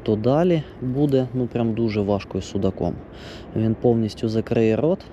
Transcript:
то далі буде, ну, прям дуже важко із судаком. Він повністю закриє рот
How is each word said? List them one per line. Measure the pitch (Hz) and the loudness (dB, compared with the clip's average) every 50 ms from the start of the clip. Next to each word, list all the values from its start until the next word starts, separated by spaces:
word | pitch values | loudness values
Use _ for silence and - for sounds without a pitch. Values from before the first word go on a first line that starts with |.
| - | 2
то | - 110 | 0 0
далі | 104 107 123 135 151 175 185 175 160 143 - - - | 2 2 2 2 4 4 4 2 2 0 -4 -10 -8
буде, | 127 127 123 139 147 147 131 131 131 123 120 | -6 -4 0 0 2 4 4 2 2 2 -2
ну, | 127 123 | -2 -2
прям | 113 - 120 117 113 110 | -2 0 0 0 0 0
дуже | 110 117 110 104 107 | 0 0 0 0 0
важко | 101 98 101 98 - - - | 2 2 0 0 0 -4 -6
із | 95 90 | -6 -6
судаком. | - - 98 95 95 92 - 85 87 - - - - - - - - - - - - - | -4 -4 0 0 0 0 0 -4 -4 -4 -6 -12 -16 -18 -16 -16 -16 -16 -16 -16 -6 -2
Він | 107 110 113 110 - | 0 0 0 0 2
повністю | - 127 117 117 113 104 - - - 113 | 4 4 4 4 2 -2 -2 -2 -4 0
закриє | 107 113 107 - 120 117 113 110 110 | 0 -2 -2 0 2 2 4 4 4
рот | 107 131 156 185 196 - - | 2 2 0 0 0 -4 -18